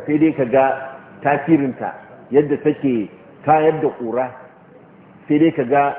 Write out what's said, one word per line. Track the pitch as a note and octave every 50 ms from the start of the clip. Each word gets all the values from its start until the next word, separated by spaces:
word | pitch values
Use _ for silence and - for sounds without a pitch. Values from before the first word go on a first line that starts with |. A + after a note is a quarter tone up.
| -
sai | D#3 D3+ D3+
dai | D#3 D#3+
ka | D3+ D3 C3
ga | A#2 B2 C3+ C3+ C3+ C3 - - - - - - - - -
tasirinta | - C#3 D3 C#3+ - E3 D#3+ C#3 C#3 B2+ A#2+ - A2 F#2 - - - - - - - -
yadda | B2 D3 D3+ C#3 D3 -
take | - D3+ D3 - - C3+ A#2+ A2+ G2 - - - - - - - -
tayar | D3 D#3 D#3 D#3 D#3+ D#3 D3+
da | D3+ C3+ - -
ƙura, | B2 A2+ A2+ B2 B2+ B2 - - - - - - - - - - - - - - - - - - - -
sai | D3 D3
dai | D#3+ E3
ka | - D3+ B2+
ga | A#2+ C#3+ C#3+ C#3+ C#3+ C3+